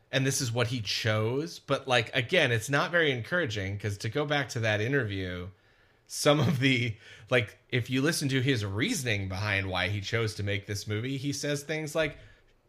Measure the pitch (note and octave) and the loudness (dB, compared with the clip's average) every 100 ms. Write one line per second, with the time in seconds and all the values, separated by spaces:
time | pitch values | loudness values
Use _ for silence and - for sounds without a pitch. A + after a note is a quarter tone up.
0 | - C3+ C3 C3+ B2 A#2 A#2 B2+ G#2 - | -4 0 2 0 0 0 0 -2 -4 -2
1 | A2 G#2+ A2 C3+ E3+ - - C3 C3 B2 | 2 2 2 0 -4 -8 -2 -2 2 2
2 | A2+ C3+ A#2+ F3+ C3 A2+ A#2 C#3+ E3+ E3+ | 2 0 2 4 4 2 2 0 2 4
3 | D3+ B2 - F3 C#3 G#2 F#2+ G2+ G#2+ G2+ | 4 2 -2 -2 -2 -2 -4 -4 -4 -4
4 | A2+ C#3+ D3 D3 C3+ A#2+ A2 G#2 A#2 C#3 | -4 -2 0 0 -2 -2 0 2 2 0
5 | G#2+ G2 F#2 F2+ F#2 - _ _ _ _ | 0 -4 -4 -6 -10 -14 _ _ _ _
6 | - - D3 D3 C3+ B2+ C3+ B2 A#2+ - | -12 0 4 4 4 4 4 2 0 -6
7 | - - - B2+ G#2+ - - B2+ A#2 C3 | -14 -14 0 2 2 -8 -4 -4 0 2
8 | D3+ - C#3 C3+ C3 A#2+ G2+ G#2 G3 G3 | 2 2 0 2 2 2 0 -2 -2 -2
9 | B2 G2+ F#2+ F#2 G#2 G2 F#2+ F2+ F2+ G#2 | -2 -2 -2 -4 -2 0 0 0 0 -2
10 | F#2+ A#2 A2 - G2+ G2+ - F#2+ G#2 G#2+ | -2 -2 -2 -2 -4 -4 -4 -8 -4 -4
11 | B2+ C3+ C#3 C3+ D3 D3 C#3+ D#3 D3+ D#3+ | -4 -4 -4 -4 -2 -4 -4 -6 -2 -2
12 | D#3 - - - _ _ | -2 -4 -20 -20 _ _